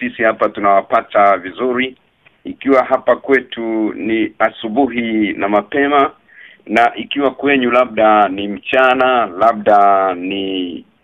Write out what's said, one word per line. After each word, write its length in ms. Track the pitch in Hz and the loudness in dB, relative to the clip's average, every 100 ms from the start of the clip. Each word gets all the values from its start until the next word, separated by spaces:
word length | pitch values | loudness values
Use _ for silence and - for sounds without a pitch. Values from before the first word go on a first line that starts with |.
sisi 220 | 123 123 | -10 -2
hapa 260 | 113 107 107 | -2 0 -2
tunawapata 880 | 107 101 98 98 120 113 110 101 95 | -2 0 2 2 -2 0 2 2 2
vizuri. 580 | 90 85 127 123 127 127 _ _ _ _ | -2 -6 -4 -2 -4 -8 _ _ _ _
Ikiwa 400 | - 92 127 135 | -16 -8 0 2
hapa 320 | 123 131 - 120 | 2 0 0 0
kwetu 760 | - 131 123 - 113 110 107 | 2 -2 -2 -10 -6 -2 -2
ni 380 | 107 104 110 107 - | -4 -4 -2 -2 -2
asubuhi 920 | 110 - 113 110 135 120 117 110 104 | -4 -4 -6 -2 -2 -2 -4 -2 -2
na 160 | 95 98 | -2 -2
mapema, 640 | 104 104 147 139 143 139 - _ - - _ - | -2 -2 -2 0 2 0 -2 _ -20 -20 _ -4
na 260 | 110 120 - | 0 0 0
ikiwa 340 | 123 143 139 | -10 -2 -2
kwenyu 400 | 127 139 143 123 | -2 0 0 2
labda 580 | 120 127 113 110 107 101 | 2 0 2 4 4 2
ni 200 | 95 101 | -2 -8
mchana, 800 | 95 - 131 131 127 127 127 107 | -8 -4 0 2 2 2 2 -2
labda 880 | 87 110 110 104 104 101 98 95 | 0 2 2 2 4 4 4 2
ni 720 | 87 92 98 98 95 90 85 - _ | -2 -6 -6 -6 -6 -6 -10 -18 _